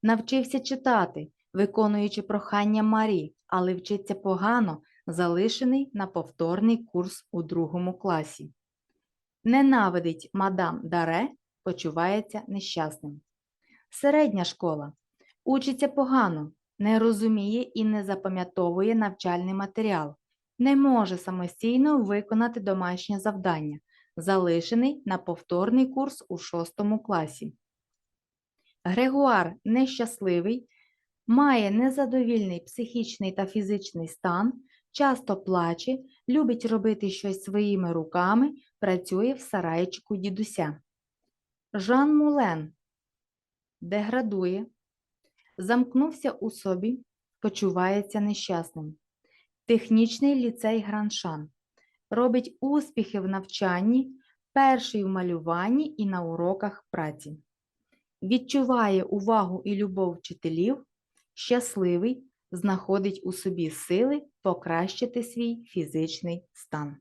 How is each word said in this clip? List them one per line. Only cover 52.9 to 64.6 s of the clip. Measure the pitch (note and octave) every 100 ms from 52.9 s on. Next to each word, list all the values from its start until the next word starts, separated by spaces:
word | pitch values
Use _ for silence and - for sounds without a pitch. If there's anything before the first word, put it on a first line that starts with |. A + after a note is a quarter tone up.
| - G#3+ G#3
в | F#3+
навчанні, | F#3+ F#3+ - F#3+ F3+ G3+ B3 C4 - _ _ _
перший | - C4+ C4 B3 G#3+
в | F#3+
малюванні | F#3+ F3+ E3+ E3 E3+ F#3+ C4 D4+ D4+
і | G3+
на | F#3
уроках | E3+ E3 F3 F#3+ G#3 - _
праці. | F#3+ D#3 D3+ D3 D3+ _ _ _ _ _ _ _ _
Відчуває | F#3+ B3 B3+ C#4+ B3+ B3 G#3+ F#3+
увагу | F#3 G3+ G3 A3 F#3 F#3
і | -
любов | G3+ G3+ F#3 F3+
вчителів, | E3+ - F3 E3 D#3+ G3 C4+ - _ _ _ _
щасливий, | - - B3 A#3+ - F3+ F3 A3 B3+ - _ _
знаходить | F3+ G3 F#3+ - G3 G3 F#3+
у | F#3
собі | F3+ F#3+ F3 D#3+
сили | D#3 - F3+ B3+ D4 C#4+ _
покращити | G3 F3